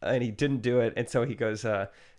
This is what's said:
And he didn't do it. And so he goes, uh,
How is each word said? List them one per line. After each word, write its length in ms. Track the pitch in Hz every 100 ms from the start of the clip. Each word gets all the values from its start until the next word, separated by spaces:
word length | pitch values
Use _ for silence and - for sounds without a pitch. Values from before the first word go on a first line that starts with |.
And 200 | 82 127
he 80 | 120
didn't 300 | 104 143 131
do 180 | 120 123
it. 120 | 113 -
And 120 | 117
so 160 | 127
he 100 | 123
goes, 300 | 107 110 107
uh, 220 | 113 101 98 - -